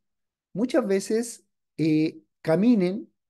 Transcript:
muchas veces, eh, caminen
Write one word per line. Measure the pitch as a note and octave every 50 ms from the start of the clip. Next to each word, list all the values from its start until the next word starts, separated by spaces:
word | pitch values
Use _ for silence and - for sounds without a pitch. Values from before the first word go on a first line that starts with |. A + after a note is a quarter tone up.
| _ _ _ _ _ _ _ _ _ _ -
muchas | F3 B3 B3 - D4 A3
veces, | F#3+ G3 G3 G3 - A3 A3+ A#3+ - - - _ _ _ _ _ _ _
eh, | - D3+ D#3+ D#3 D3+ D#3 D#3+ - - - _ _ _
caminen | - D#3+ D#3+ F3 G#3 B3 B3 G3+ F3 F3+ F#3+ A#3+ E4+ - _ _ _